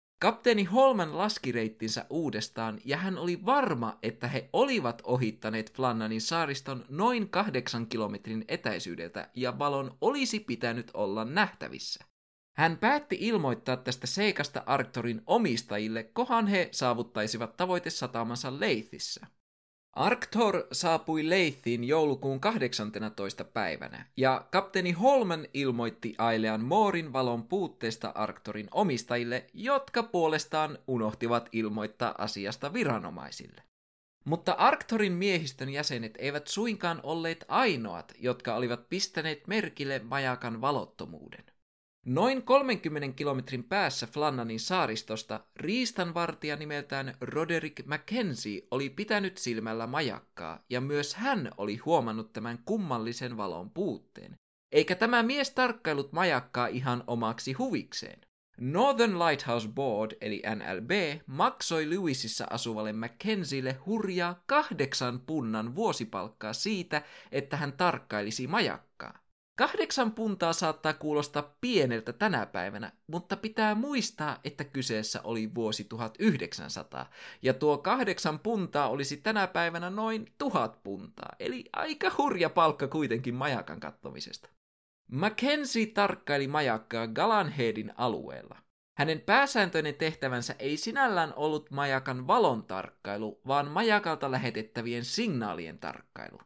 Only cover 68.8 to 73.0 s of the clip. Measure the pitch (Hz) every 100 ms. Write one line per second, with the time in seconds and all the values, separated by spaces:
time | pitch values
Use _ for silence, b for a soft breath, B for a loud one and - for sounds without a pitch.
68.8 | _ - - - _ _ _ - 277 -
69.8 | 427 - 226 220 220 190 170 165 165 151
70.8 | 156 151 151 147 147 147 147 _ 247 214
71.8 | 131 117 113 - 214 143 98 92 92 104
72.8 | 104 -